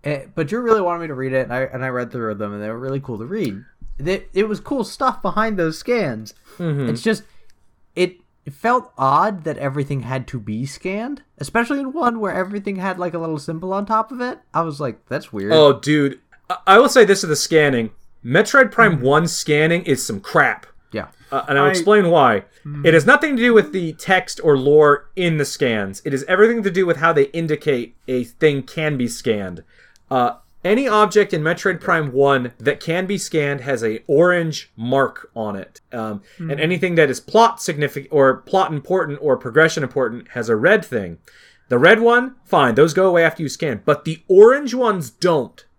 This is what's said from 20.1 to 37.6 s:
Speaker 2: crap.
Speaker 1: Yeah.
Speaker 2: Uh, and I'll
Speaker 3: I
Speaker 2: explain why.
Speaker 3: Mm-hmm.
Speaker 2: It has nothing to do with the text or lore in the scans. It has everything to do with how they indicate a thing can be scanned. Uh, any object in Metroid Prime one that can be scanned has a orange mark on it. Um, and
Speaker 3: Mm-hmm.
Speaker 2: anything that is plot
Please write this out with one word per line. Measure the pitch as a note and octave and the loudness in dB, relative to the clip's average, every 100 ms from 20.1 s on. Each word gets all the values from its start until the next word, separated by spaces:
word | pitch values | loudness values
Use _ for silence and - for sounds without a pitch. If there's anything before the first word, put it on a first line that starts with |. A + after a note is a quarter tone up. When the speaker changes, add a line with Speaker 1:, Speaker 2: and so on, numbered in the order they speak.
| G2+ | -8
Speaker 2:
crap. | - E3+ C3 G#2+ - - _ | -2 0 0 -2 -12 -20 _
Speaker 1:
Yeah. | A2 - _ _ | -12 -12 _ _
Speaker 2:
Uh, | C3+ - | -8 -2
and | C#3 | 2
I'll | C#3+ | 2
Speaker 3:
I | |
Speaker 2:
explain | F#3 E3+ G#3+ F3+ | 2 2 4 4
why. | E3 C3 G#2 - _ D3 | 4 4 2 -4 _ -16
Speaker 3:
Mm-hmm. | D3 | -2
Speaker 2:
It | D3 | 4
has | D#3+ E3 | 4 6
nothing | D4 D4+ C4 | 4 4 0
to | |
do | A#3+ | 4
with | A3 - | 4 4
the | F#3+ E3 | -4 -6
text | D#3 - F#3+ F3 - | -8 -2 -2 -2 -4
or | D#3+ C#3 | 2 2
lore | C3 D3+ D3 C#3+ - - | 4 6 6 4 -2 -4
in | F3 D#3+ | -2 -2
the | C#3 | -4
scans. | - C3 A2 G2 G2 | -2 -2 -2 -4 -8
It | - | -8
has | C3+ | -6
everything | C#3 F#3 A3 A#3 | -2 4 4 2
to | G3 | -2
do | F3+ | -2
with | F3+ E3 | 0 0
how | E3 | 2
they | D#3 C#3 | 2 0
indicate | E3 E3 D3 D3+ B2+ B2+ _ - | -2 -4 -4 -2 -4 -6 _ -6
a | B2+ | -6
thing | A#2+ _ D#3 C#3 | -6 _ 0 0
can | B2+ - D#3 C#3 | -8 -6 -4 -2
be | A#2+ | -4
scanned. | - B2 G#2+ F#2+ E2+ - _ _ _ _ | -4 -4 -4 -6 -12 -18 _ _ _ _
Uh, | C3 B2 - _ - | -2 -2 -4 _ -8
any | F3 A3 C#4 | 0 0 2
object | G#3+ G#3 G#3 G3+ | 2 2 2 2
in | E3+ | 0
Metroid | D3+ E3+ G3 F3 | -2 -2 -4 -4
Prime | - E3+ D3 | -2 -2 0
one | B2+ C#3 C3+ B2 - | 0 2 2 -2 -4
that | A#2 C3+ | -4 -4
can | - E3+ | -4 -4
be | F#3 G3+ | -4 -6
scanned | - D#3+ C#3+ C#3+ | -4 -4 -2 -6
has | B2+ B2+ | -6 -4
a | A2+ A2 - | -4 -6 0
orange | C#3+ F3+ F3 E3 D3 - - | 2 4 2 -2 -8 -14 -10
mark | A#2 C3+ C3 - - | -2 0 0 -4 -16
on | A2+ G#2+ G2 | -8 -8 -8
it. | - - _ | -14 -20 _
Um, | A#2+ A2 G#2 _ _ | -10 -8 -10 _ _
and | E3 | -8
Speaker 3:
Mm-hmm. | C#3+ | -4
Speaker 2:
anything | D#3 F3+ F#3 | -2 -2 0
that | E3 D3 | 2 2
is | B2 | 0
plot | - A3 A3+ - | 0 4 4 2